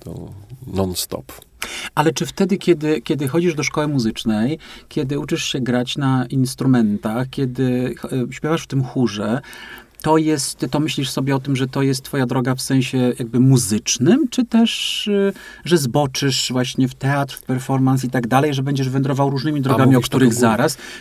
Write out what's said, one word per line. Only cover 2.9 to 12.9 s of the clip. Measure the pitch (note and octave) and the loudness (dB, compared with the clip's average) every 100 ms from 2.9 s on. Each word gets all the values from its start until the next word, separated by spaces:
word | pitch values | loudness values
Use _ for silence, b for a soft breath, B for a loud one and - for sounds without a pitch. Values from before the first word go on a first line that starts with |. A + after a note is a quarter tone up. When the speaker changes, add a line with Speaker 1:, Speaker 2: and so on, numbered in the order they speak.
| D#3 | -2
Speaker 2:
kiedy | - D3 C#3 | -2 -2 0
chodzisz | E3 F3 D3+ | 0 0 0
do | |
szkoły | C3+ - D3+ | -4 -2 -2
muzycznej, | C#3+ A2 - A2+ G#2+ A#2 D#3 B B B | 0 0 -2 -2 0 0 -2 B B B
kiedy | - C3+ C#3+ | -6 -2 -4
uczysz | D3 E3 - | -2 -4 -4
się | D3+ | -4
grać | B2 B2 B2 - | 0 0 0 -2
na | C#3 C3 B2+ | 0 0 0
instrumentach, | C3+ B2+ - C3+ B2 A2 G#2 A2 A2+ C3 | 0 0 0 2 4 4 0 -2 -4 -4
kiedy | - C3+ B2 B2+ B2 B2+ - | -4 -4 0 0 0 -2 -6
ch-, | - | -6
e, | C3+ B2 | -4 -4
śpiewasz | C3 D3+ D#3+ | -4 -2 -2
w | - | -2
tym | C3+ | -4
chórze, | C3 C3+ A#2 G2+ G#2+ B2+ B B B B B - | -2 0 0 0 -2 -4 B B B B B -8
to | D#3 D#3+ | 2 2
jest, | D#3 D3+ - - | 4 0 -2 -6
ty | C#3 | -4
to | D3 | -2
myślisz | D#3 - C3+ | -2 -2 -4
sobie | - C3+ C#3 | -2 -2 -2
o | |
tym, | C#3 C3 | 0 -2
że | C3 | -2
to | C#3 | 0
jest | C3+ C3 | 0 -2
twoja | - C#3+ B2 | -4 -2 0
droga | C3 B2+ B2+ | 0 0 -2
w | |
sensie | - C3+ B2+ | 0 0 2